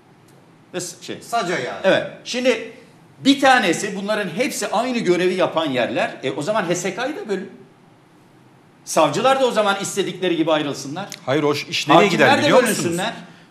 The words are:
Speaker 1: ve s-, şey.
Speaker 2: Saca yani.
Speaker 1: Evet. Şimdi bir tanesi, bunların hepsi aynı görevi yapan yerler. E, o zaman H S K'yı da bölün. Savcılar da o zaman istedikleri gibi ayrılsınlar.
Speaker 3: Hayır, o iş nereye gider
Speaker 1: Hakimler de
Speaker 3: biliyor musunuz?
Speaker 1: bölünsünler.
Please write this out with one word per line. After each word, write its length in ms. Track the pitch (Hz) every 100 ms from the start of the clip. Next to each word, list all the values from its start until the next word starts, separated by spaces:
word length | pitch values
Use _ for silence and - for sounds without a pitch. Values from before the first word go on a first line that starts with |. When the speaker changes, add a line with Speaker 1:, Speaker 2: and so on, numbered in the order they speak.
| _ _ - - - - _
Speaker 1:
ve 60 | 180
s-, 240 | 170 -
şey. 140 | - 104
Speaker 2:
Saca 380 | - 233 180 165
yani. 200 | 123 101
Speaker 1:
Evet. 240 | - 143 - -
Şimdi 480 | - 240 254 226 - - - - - - 135
bir 140 | 277
tanesi, 560 | 269 247 196 156 202 190
bunların 340 | 196 214 190
hepsi 380 | 165 262 - 202
aynı 300 | 196 247 240
görevi 360 | 180 175 180
yapan 320 | 185 160 160 160
yerler. 500 | 127 135 147 226 -
E, 80 | 131
o 100 | 135
zaman 220 | 147 214
H 120 | 175 175
S 200 | 190 190
K'yı 200 | 262 349
da 140 | 294
bölün. 220 | 190 - - - - _ _ _ _ _ _ _ _ _ _ -
Savcılar 540 | - 156 143 247 269
da 60 | 254
o 60 |
zaman 260 | 208 208 202
istedikleri 540 | - 202 185 180 180 170
gibi 160 | 160
ayrılsınlar. 580 | 156 143 135 139 156 202 - -
Speaker 3:
Hayır, 180 | 143
o 100 | 147
iş 340 | 143 - 170 -
nereye 200 | - 208
gider 200 | - 247
Speaker 1:
Hakimler 100 | 277
de 40 |
Speaker 3:
biliyor 180 | 294 254
musunuz? 180 | 233 175
Speaker 1:
bölünsünler. 340 | 131 170 214 - - - -